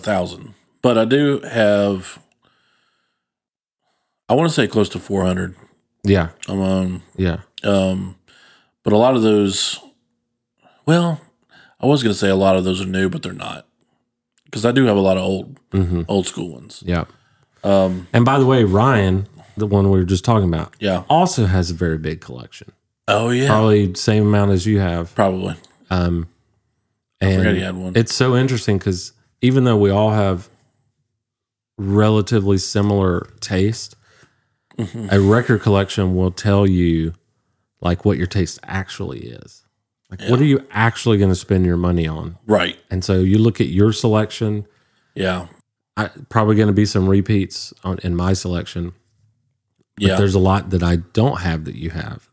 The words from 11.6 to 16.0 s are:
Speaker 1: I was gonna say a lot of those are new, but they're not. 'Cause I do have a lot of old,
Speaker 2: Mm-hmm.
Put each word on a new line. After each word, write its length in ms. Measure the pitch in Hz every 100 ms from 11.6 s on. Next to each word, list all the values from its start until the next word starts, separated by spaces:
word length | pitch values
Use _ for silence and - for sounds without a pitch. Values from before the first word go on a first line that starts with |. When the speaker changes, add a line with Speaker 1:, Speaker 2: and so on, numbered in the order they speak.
| _ -
Speaker 1:
I 60 | 123
was 160 | 143
gonna 120 | 117
say 160 | 95 101
a 60 | 95
lot 200 | 95 95
of 80 |
those 160 | 92 92
are 60 | 95
new, 240 | 95 95
but 120 | 82
they're 100 | 92
not. 320 | 90 - - - _ _ _ _ _ _ _ -
'Cause 140 | -
I 80 | 113
do 120 | 127 127
have 100 | 101
a 40 |
lot 160 | 95 95
of 60 |
old, 340 | 92 95 - - -
Speaker 2:
Mm-hmm. 300 | 95 87 85